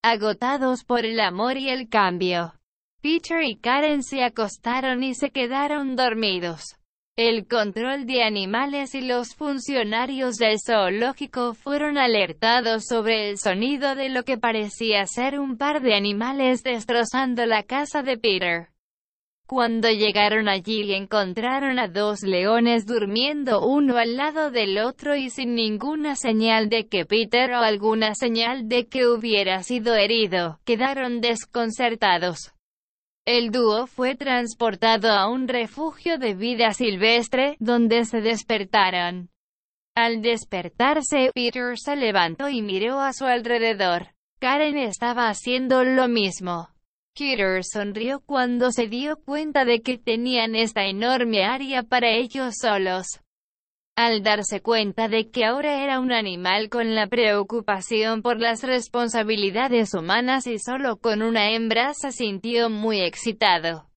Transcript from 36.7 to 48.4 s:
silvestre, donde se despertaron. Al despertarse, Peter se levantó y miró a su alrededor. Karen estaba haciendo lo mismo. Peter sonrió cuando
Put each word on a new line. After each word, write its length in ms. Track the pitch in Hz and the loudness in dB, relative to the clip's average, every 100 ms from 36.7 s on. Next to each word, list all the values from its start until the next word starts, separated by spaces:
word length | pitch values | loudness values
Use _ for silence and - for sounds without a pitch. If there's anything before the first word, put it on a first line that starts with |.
silvestre, 840 | 202 240 190 220 233 226 254 277 302 | 2 -2 2 4 4 2 0 0 0
donde 460 | 220 240 233 233 226 | 0 2 4 4 2
se 160 | 233 | 0
despertaron. 1120 | 214 226 - 226 190 220 190 180 175 180 175 _ _ _ _ _ _ - | 0 -2 -2 -2 2 2 4 2 -2 -6 -12 _ _ _ _ _ _ 0
Al 260 | 233 226 | 0 2
despertarse, 1120 | 220 226 - 190 175 _ 254 302 269 294 254 254 | 0 -2 -4 -8 -8 _ 2 2 0 2 2 2
Peter 420 | 240 254 247 240 | -2 -2 -6 -6
se 200 | - 285 | -6 -2
levantó 500 | 240 196 170 165 277 | 0 2 0 -2 -4
y 140 | 262 | -4
miró 400 | 208 190 220 269 | -2 -2 -2 -2
a 100 | 277 | -2
su 140 | 262 269 | -2 0
alrededor. 880 | 240 233 240 226 208 185 175 180 _ _ _ | 0 0 0 2 2 0 0 -4 _ _ _
Karen 380 | 254 277 302 294 | -2 2 0 0
estaba 500 | 240 185 240 240 233 | -4 -2 -4 0 -2
haciendo 560 | 202 - 254 262 254 | -2 -2 -2 2 4
lo 240 | 254 262 254 | 4 4 4
mismo. 640 | 233 196 175 180 170 170 _ _ _ _ - | 2 0 -2 -6 -6 -8 _ _ _ _ -8
Peter 460 | 285 254 196 185 180 | -4 0 2 0 -2
sonrió 560 | 214 202 202 233 277 | -6 -6 -4 -4 -6
cuando 500 | - 285 | -4 -2